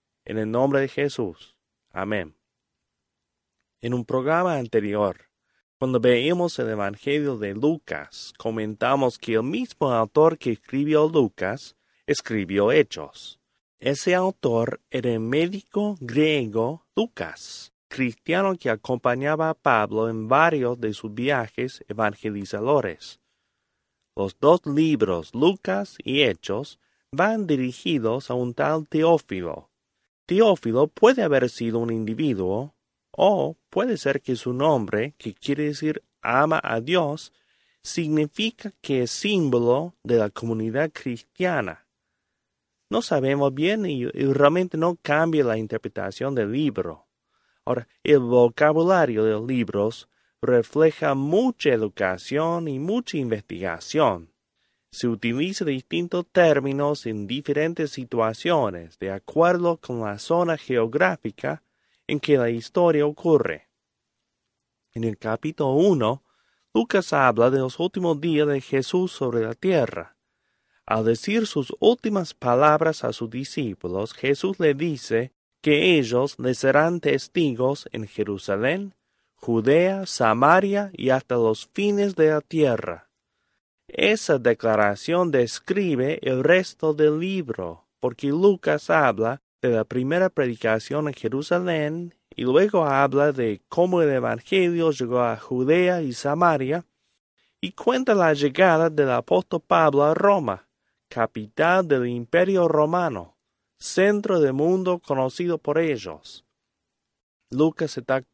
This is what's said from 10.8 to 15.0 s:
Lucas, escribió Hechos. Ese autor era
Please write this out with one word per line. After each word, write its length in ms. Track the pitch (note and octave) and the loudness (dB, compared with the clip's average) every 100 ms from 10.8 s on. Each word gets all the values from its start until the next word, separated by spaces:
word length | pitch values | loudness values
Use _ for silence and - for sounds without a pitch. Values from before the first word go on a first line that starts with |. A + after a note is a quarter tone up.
| D3 D3+ D#3 | 0 2 2
Lucas, 680 | D#3+ A2+ - F#2+ B2 - _ _ _ - | 2 0 -2 -6 -6 -12 _ _ _ -6
escribió 680 | D3 - A2 F2+ G2 G#2 | -4 -2 -4 -2 0 2
Hechos. 640 | D3+ - - D2+ - - - _ _ _ _ | 4 2 -2 -14 -16 -20 -20 _ _ _ _
Ese 360 | C3 C#3 - | -4 -2 0
autor 640 | F3+ F#3 - B2+ A#2 A#2+ - _ | 0 0 -2 0 0 0 -4 _
era 200 | B2+ | -4